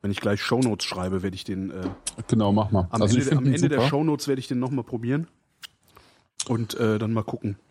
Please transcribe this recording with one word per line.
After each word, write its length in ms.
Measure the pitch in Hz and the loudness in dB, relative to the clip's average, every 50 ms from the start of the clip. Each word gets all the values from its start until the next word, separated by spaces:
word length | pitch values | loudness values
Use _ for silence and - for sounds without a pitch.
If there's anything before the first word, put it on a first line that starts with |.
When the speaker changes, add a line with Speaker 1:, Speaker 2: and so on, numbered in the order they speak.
Speaker 1:
Wenn 100 | - 101 | -2 -2
ich 100 | 98 - | -4 0
gleich 180 | - 104 104 101 | 0 0 0 0
Shownotes 440 | - - 120 123 131 120 104 92 - | 0 0 2 2 2 0 0 -2 -4
schreibe, 380 | - - 92 90 92 95 95 90 | -6 -6 -4 -4 -2 -2 -2 -2
werde 120 | 98 92 | -4 -6
ich 80 | 95 - | -6 -8
den, 260 | - 98 95 95 95 | -8 -6 -6 -6 -8
äh, 180 | - 95 92 92 95 - - - - - - | -8 -6 -8 -8 -8 -8 -12 -12 -10 -10 -4
Speaker 2:
Genau, 240 | - 123 113 107 101 101 | 0 2 2 4 4 4
mach 160 | 110 107 101 | 4 4 4
mal. 180 | 104 95 90 87 | 2 2 2 2
Speaker 1:
am 100 | - 104 | 0 2
Speaker 2:
Also 40 | 107 | 4
Speaker 1:
Ende 120 | 98 117 | 4 4
Speaker 2:
ich 60 | 127 143 | 4 4
Speaker 1:
der, 60 | 135 | 4
Speaker 2:
find 80 | 156 139 | 2 4
Speaker 1:
am 40 | 127 | 4
Speaker 2:
den 80 | 139 127 | 4 4
Speaker 1:
Ende 140 | - 175 - | 4 2 2
der 100 | 147 127 | 4 4
Speaker 2:
super. 100 | 120 139 | 2 2
Speaker 1:
Shownotes 380 | 143 143 156 160 147 139 - | 2 2 2 0 0 -2 0
werde 120 | 143 135 131 | -2 -2 -2
ich 80 | 123 | -2
den 120 | - 135 123 | -4 -2 -2
nochmal 240 | 127 127 139 131 117 | -2 -2 -2 -4 -4
probieren. 440 | - 131 113 113 120 135 151 165 - _ _ _ _ _ _ - - _ _ _ _ _ - - _ _ _ _ _ _ - - | -4 -6 -4 -2 0 0 0 -2 -6 _ _ _ _ _ _ -20 -20 _ _ _ _ _ -20 -20 _ _ _ _ _ _ -10 -4
Und, 280 | - 120 113 117 107 - | -2 -2 -2 -2 -4 -2
äh, 240 | - 120 110 110 107 | 0 2 2 2 2
dann 120 | 113 107 | 0 0
mal 120 | 113 113 104 | -2 -2 -2
gucken. 340 | - - 120 - 107 101 - _ _ | -4 -8 -6 -4 -6 -6 -6 _ _